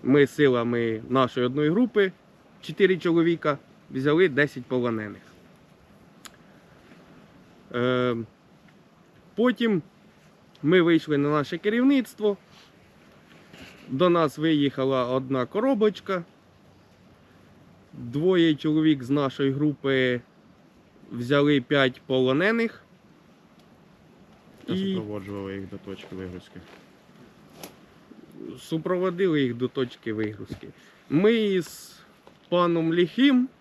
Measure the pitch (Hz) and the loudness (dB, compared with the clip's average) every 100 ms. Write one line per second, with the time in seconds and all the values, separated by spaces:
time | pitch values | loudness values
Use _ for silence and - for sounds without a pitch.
0 | - 143 139 - 147 123 117 120 117 110 | 4 4 4 4 2 2 0 -2 -2 -4
1 | 117 131 123 - 123 135 151 180 247 214 | -2 0 0 0 -2 0 0 2 0 2
2 | 190 - _ _ _ - - 151 190 185 | 0 -2 _ _ _ -20 -14 0 2 2
3 | 175 170 165 170 156 139 - - - 131 | 2 2 2 0 -2 -4 -8 -20 -12 -4
4 | 139 160 185 131 147 131 120 127 120 110 | 0 2 2 2 -2 -4 -4 -2 -2 -4
5 | 107 95 - - - - - - _ - | -8 -14 -20 -20 -20 -20 -20 -20 _ -20
6 | - - - - - - _ - - - | -20 -20 -20 -20 -20 -20 _ -20 -20 -20
7 | - - - - - - - 123 123 127 | -20 -20 -20 -20 -20 -20 -10 -4 -2 0
8 | 123 117 113 _ _ _ - - _ _ | -2 -4 -8 _ _ _ -20 -20 _ _
9 | _ _ - - 247 220 233 190 - _ | _ _ -16 0 0 2 0 0 -4 _
10 | - _ _ _ _ - 143 180 170 165 | -20 _ _ _ _ -6 2 2 4 2
11 | 156 147 143 151 135 170 208 226 262 277 | 0 -2 0 0 -2 -4 -2 2 2 2
12 | 226 - 214 196 _ - - - _ - | -2 -2 -2 -2 _ -20 -20 -20 _ -20
13 | - - _ - - - - - - 135 | -20 -20 _ -20 -20 -20 -20 -20 -10 0
14 | 180 175 156 - 160 151 143 135 135 131 | 2 4 0 0 0 2 0 0 -2 0
15 | 123 131 131 131 123 202 262 254 214 - | 0 -2 -2 -4 -2 -2 0 2 0 0
16 | - 185 170 _ _ _ - _ _ _ | -6 -6 -6 _ _ _ -20 _ _ _
17 | - - _ - - - - - - 143 | -20 -20 _ -20 -20 -20 -20 -20 -20 -16
18 | 120 139 175 185 165 147 156 156 156 143 | -8 -2 2 4 2 2 0 2 2 2
19 | 123 143 135 - 139 135 151 139 139 135 | 0 0 0 0 -2 0 -2 -2 -2 0
20 | 127 123 - _ - _ _ _ _ _ | 2 -2 -6 _ -20 _ _ _ _ _
21 | - 120 120 143 143 143 120 147 131 131 | -16 -10 0 2 4 2 2 2 2 -2
22 | - 131 127 135 190 233 226 - _ _ | -2 0 2 2 0 0 -2 -6 _ _
23 | _ _ _ _ _ _ - - _ _ | _ _ _ _ _ _ -20 -20 _ _
24 | - - - - - - - 185 196 190 | -20 -20 -20 -20 -20 -20 -8 -6 -4 -6
25 | 104 104 95 101 98 98 95 98 - 95 | -6 -10 -10 -10 -10 -10 -12 -14 -14 -16
26 | - 92 92 90 - 90 87 - - - | -14 -12 -12 -14 -18 -20 -20 -20 -20 -20
27 | _ - - - - - - - - - | _ -20 -20 -20 -20 -20 -20 -20 -20 -20
28 | - - - - - 127 - 160 156 180 | -20 -20 -20 -20 -18 -18 -8 -8 -4 -2
29 | 185 175 190 151 131 117 127 - 123 - | -2 -2 0 0 0 -2 -6 -4 -8 -6
30 | - 107 107 101 92 - - - - _ | -8 -4 -6 -8 -14 -14 -16 -20 -20 _
31 | _ 143 202 233 214 190 160 - - - | _ 2 4 2 2 -2 -4 -14 -20 -20
32 | - _ - _ _ 175 175 170 160 170 | -20 _ -20 _ _ 0 2 2 0 0
33 | 170 - 277 254 254 _ | 0 4 4 4 2 _